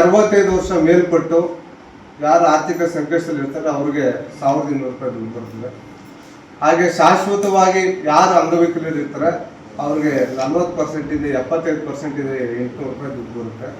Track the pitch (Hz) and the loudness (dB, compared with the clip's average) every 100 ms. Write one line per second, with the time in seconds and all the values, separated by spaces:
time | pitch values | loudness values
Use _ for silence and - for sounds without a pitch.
0 | 175 208 208 202 185 180 - 175 156 180 | 8 6 4 4 4 2 0 2 4 4
1 | 175 165 160 170 175 - - - - - | 4 2 2 0 0 -4 -16 -20 -20 -20
2 | - - 151 170 165 151 180 170 170 156 | -20 -4 2 4 6 2 0 -2 -2 -2
3 | 147 165 160 147 139 156 156 143 143 143 | -2 -2 -2 -4 -4 -4 -4 -2 -2 0
4 | 127 - - - 139 147 139 139 127 123 | 0 -2 -6 -4 0 0 0 -4 -6 -8
5 | 131 113 113 113 110 110 101 - - - | -8 -8 -8 -10 -12 -12 -12 -14 -20 -20
6 | - - - - - - 151 170 175 165 | -20 -20 -20 -20 -20 -2 2 4 2 4
7 | 160 190 196 202 202 190 185 185 185 - | 4 4 2 0 2 4 4 4 0 -2
8 | 151 156 185 175 165 170 170 165 160 143 | 2 4 4 4 2 2 2 0 -4 -4
9 | 131 135 165 - - - - - 147 151 | -6 -4 -2 -2 -6 -18 -18 -8 -4 -2
10 | 151 135 123 131 135 165 170 - - 156 | 0 0 -2 -2 -2 0 -2 -2 -4 -6
11 | 135 151 143 127 120 165 165 151 147 135 | -6 -4 -2 -4 -2 -2 -2 -4 -6 -8
12 | 151 135 135 131 120 120 123 - 135 117 | -8 -6 -6 -6 -6 -6 -6 -8 -10 -10
13 | 139 120 113 120 110 107 104 | -10 -10 -12 -12 -12 -12 -14